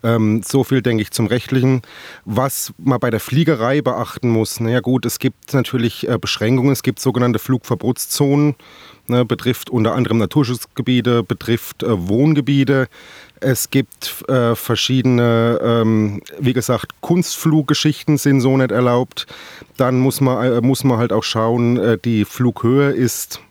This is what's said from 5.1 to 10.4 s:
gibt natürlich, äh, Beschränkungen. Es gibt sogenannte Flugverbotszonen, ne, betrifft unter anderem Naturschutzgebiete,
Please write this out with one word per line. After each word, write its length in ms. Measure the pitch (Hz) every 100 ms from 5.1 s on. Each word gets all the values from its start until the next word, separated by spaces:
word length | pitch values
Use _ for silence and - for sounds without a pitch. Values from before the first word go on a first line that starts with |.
| -
gibt 360 | 131 - -
natürlich, 540 | 139 120 127 117 - -
äh, 100 | 117
Beschränkungen. 540 | - - 107 127 127
Es 100 | 135
gibt 180 | - -
sogenannte 380 | 131 123 123 113
Flugverbotszonen, 1160 | - 131 - 117 117 123 - - 143 143 147 139 - - - - -
ne, 180 | 123
betrifft 460 | 120 120 123 123 -
unter 240 | 123 110
anderem 240 | 98 123 113
Naturschutzgebiete, 1040 | 104 151